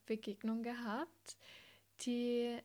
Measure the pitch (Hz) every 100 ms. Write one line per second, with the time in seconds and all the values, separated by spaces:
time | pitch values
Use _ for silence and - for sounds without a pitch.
0 | - 220 220 202 220 226 233 240 233 233
1 | 330 - - - - - - - _ -
2 | 247 240 240 240 240 240